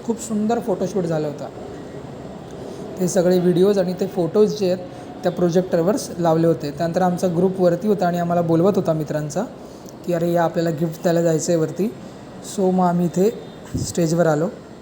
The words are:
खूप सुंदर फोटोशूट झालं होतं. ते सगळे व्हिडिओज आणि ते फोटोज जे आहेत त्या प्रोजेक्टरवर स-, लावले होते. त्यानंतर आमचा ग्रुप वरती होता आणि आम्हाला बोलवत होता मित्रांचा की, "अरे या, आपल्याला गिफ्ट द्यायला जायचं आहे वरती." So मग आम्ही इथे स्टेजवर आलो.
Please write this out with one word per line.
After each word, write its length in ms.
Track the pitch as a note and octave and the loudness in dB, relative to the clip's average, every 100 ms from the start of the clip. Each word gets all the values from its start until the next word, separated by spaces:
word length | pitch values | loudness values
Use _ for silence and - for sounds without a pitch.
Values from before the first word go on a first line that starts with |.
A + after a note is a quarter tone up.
| - | -4
खूप 160 | A3 | -4
सुंदर 380 | - G#3+ G#3+ A#3 | -2 -2 0 0
फोटोशूट 440 | A3+ F3+ F3+ G3 | 0 -2 0 -2
झालं 240 | E3+ D#3 D3+ | 0 -2 -2
होतं. 180 | - B2 - - - - C#3+ - - - - - - - - - - | -6 -12 -12 -14 -14 -14 -14 -14 -14 -14 -14 -14 -14 -12 -12 -10 -4
ते 80 | F3+ | 0
सगळे 320 | F#3+ F3 F#3 | 2 4 4
व्हिडिओज 400 | F3 E3+ G3 G3 | 4 4 4 4
आणि 140 | F3+ F3 | 0 -2
ते 80 | F#3+ | -4
फोटोज 520 | F#3+ D#3+ G#3+ G#3 - | -2 0 4 2 2
जे 120 | F#3 | 0
आहेत 140 | F#3 - - - - | -2 -6 -14 -14 -6
त्या 80 | F3+ | -4
प्रोजेक्टरवर 640 | E3+ F3+ F3 F3+ F3 E3 C4 | 0 2 2 2 2 2 0
स-, 120 | - F3 | -4 0
लावले 280 | E3+ E3 E3 | 2 4 4
होते. 240 | D#3 C#3+ | 2 -2
त्यानंतर 300 | C#3+ E3+ F3+ | -4 -2 2
आमचा 260 | F3+ F3 F#3 | 0 2 0
ग्रुप 340 | E3 F#3+ F#3 | 2 2 4
वरती 260 | F3+ F3 G#3+ | 2 4 0
होता 200 | G3 F3+ | 2 2
आणि 120 | F3 | 0
आम्हाला 220 | E3+ F3 | 0 0
बोलवत 320 | E3 E3 F#3+ G3 | 2 4 4 4
होता 180 | E3 | 2
मित्रांचा 500 | D#3 D3 D3+ D3+ F3 B3+ - - - - - - | 0 -2 -4 -4 -4 -6 -8 -18 -18 -18 -12 -4
की, 80 | |
"अरे 180 | E3+ E3+ | 0 2
या, 120 | E3+ | 2
आपल्याला 260 | E3 E3+ E3 | 2 0 0
गिफ्ट 320 | D3+ E3 D#3+ | 0 -2 0
द्यायला 200 | F#3 E3+ | 2 2
जायचं 300 | E3+ D#3 F3 | 4 2 2
आहे 100 | E3+ | 2
वरती." 320 | D#3 - G#3+ - - - - - - - | 0 -2 -4 -4 -16 -16 -18 -16 -10 0
So 140 | F#3 | 2
मग 140 | F#3 F3+ | 4 4
आम्ही 200 | F3 F3 | 4 2
इथे 360 | C4 D4 - - - - - | 4 2 2 -12 -16 -8 -6
स्टेजवर 500 | - - D#3+ E3+ D#3+ | -4 0 2 4 4
आलो. 200 | D3+ F#3 - - - | 4 0 -4 -18 -20